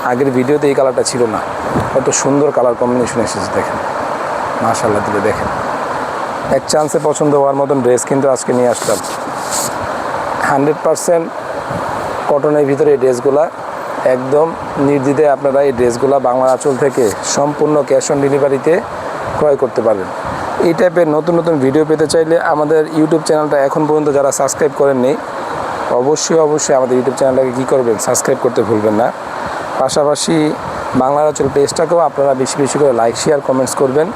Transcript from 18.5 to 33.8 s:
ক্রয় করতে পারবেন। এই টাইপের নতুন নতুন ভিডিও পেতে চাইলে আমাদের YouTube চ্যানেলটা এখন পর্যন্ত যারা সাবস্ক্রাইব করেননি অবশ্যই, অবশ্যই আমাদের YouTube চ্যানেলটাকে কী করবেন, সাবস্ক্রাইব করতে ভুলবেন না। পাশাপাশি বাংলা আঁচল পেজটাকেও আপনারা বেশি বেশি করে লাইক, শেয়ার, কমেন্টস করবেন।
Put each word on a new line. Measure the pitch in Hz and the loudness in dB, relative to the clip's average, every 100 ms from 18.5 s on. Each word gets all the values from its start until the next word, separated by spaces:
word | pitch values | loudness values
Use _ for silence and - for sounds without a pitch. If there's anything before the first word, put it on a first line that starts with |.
| 135 156 180 - - - - - - | 2 2 0 -2 -10 -8 -8 -6 0
ক্রয় | 151 139 | 0 2
করতে | 127 123 | 0 0
পারবেন। | 113 104 92 - - - - - | 0 0 -4 -8 -8 -8 -6 0
এই | 175 | 0
টাইপের | 165 185 170 160 | 2 2 4 2
নতুন | 151 156 170 | 2 2 0
নতুন | 165 156 | 2 2
ভিডিও | 131 151 | 2 2
পেতে | 156 156 151 | 2 2 2
চাইলে | 165 160 165 | 2 2 2
আমাদের | 165 151 151 156 156 160 | 2 0 2 2 2 0
YouTube | 156 160 | 2 2
চ্যানেলটা | 156 156 151 147 | 2 0 2 2
এখন | 139 165 151 | 2 0 0
পর্যন্ত | 151 151 139 | 2 2 2
যারা | 139 | 0
সাবস্ক্রাইব | - 135 - 151 139 | 0 -2 0 -2 2
করেননি | 139 135 127 156 - - - - - - - | 2 4 2 0 -4 -10 -8 -8 -6 -6 -2
অবশ্যই, | 123 131 151 - 165 | 0 0 0 2 2
অবশ্যই | 151 151 - | 4 0 2
আমাদের | 135 127 127 | 2 4 2
YouTube | 127 123 | 0 0
চ্যানেলটাকে | 135 131 131 123 | 2 2 0 -2
কী | |
করবেন, | 131 135 120 107 | 0 2 2 0
সাবস্ক্রাইব | - 120 - 131 | 0 0 0 0
করতে | 127 120 | 0 0
ভুলবেন | 107 110 107 | 0 2 2
না। | 107 123 - - - - - - - | 2 0 -2 -10 -8 -8 -8 -6 -2
পাশাপাশি | 135 156 143 147 - 165 151 - - - - | 0 2 2 0 0 2 0 -2 -8 -8 -4
বাংলা | - 131 143 | -2 0 2
আঁচল | 151 139 139 | 0 0 0
পেজটাকেও | 139 139 - 160 170 | 2 0 0 0 2
আপনারা | 151 147 139 | 2 2 0
বেশি | 131 127 - | 2 0 0
বেশি | 135 143 | -2 2
করে | 143 | 2
লাইক, | 117 117 120 | 4 0 0
শেয়ার, | - 143 | 0 0
কমেন্টস | 135 131 127 | 0 0 0
করবেন। | - | 0